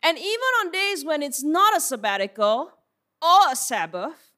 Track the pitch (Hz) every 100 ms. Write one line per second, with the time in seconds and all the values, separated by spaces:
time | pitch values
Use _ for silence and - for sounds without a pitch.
0 | 320 311 370 453 523 494 392 370 403 392
1 | 285 302 285 - 277 330 415 415 - 254
2 | 208 196 196 208 208 226 330 _ _ _
3 | _ _ 330 370 392 254 - 226 160 175
4 | 226 330 _